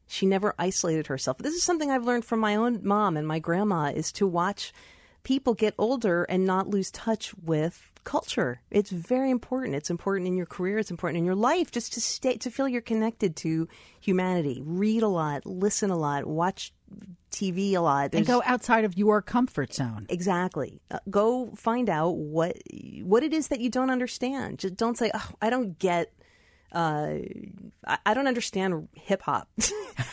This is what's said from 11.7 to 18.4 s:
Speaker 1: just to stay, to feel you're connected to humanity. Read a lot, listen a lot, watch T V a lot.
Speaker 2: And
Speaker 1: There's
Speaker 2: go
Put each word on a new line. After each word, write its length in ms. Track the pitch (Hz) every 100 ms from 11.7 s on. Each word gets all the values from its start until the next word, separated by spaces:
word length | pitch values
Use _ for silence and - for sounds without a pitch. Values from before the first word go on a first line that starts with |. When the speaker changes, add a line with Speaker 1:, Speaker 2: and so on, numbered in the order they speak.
Speaker 1:
just 220 | 240 -
to 60 | -
stay, 360 | - - 262 -
to 120 | 254
feel 180 | 254 269
you're 120 | 240
connected 560 | - 220 220 - 190 156
to 320 | 160 160 165 - - -
humanity. 640 | - 185 185 180 147 123
Read 380 | 147 180 214 226
a 60 | 214
lot, 360 | 175 156 143 -
listen 440 | 180 208 - 202
a 60 | 175
lot, 300 | 147 143 -
watch 460 | 156 180 - - - - - - 175 _
T 200 | - 196
V 240 | 175 196
a 60 | 180
lot. 220 | 165 139
Speaker 2:
And 80 | 143
Speaker 1:
There's 140 | - -
Speaker 2:
go 160 | 247